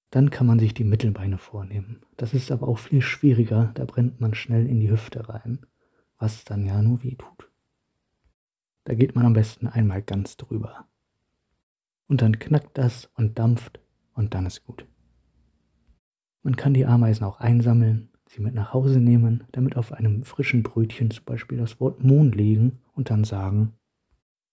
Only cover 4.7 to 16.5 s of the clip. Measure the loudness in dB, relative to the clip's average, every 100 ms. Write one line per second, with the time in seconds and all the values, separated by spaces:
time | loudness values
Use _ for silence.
4.7 | 0 2 0 -2 -12 -12 -12 -10 -12 -12
5.7 | _ _ _ _ _ -6 -6 -10 -6 -4
6.7 | 0 2 0 -4 -10 -16 -20 -20 _ _
7.7 | _ _ _ _ _ _ _ _ _ _
8.7 | _ -6 0 2 4 4 4 2 -2 -6
9.7 | -2 0 -2 -6 -6 -6 -12 -10 -8 -8
10.7 | -12 -20 _ _ _ _ _ _ _ _
11.7 | _ _ _ _ 2 2 0 0 -2 -2
12.7 | -2 -2 -2 -12 -4 -4 0 0 0 -4
13.7 | -20 _ _ _ -6 -4 -4 -6 -8 -18
14.7 | -20 -20 _ _ _ _ _ _ _ _
15.7 | _ _ _ _ _ _ _ -4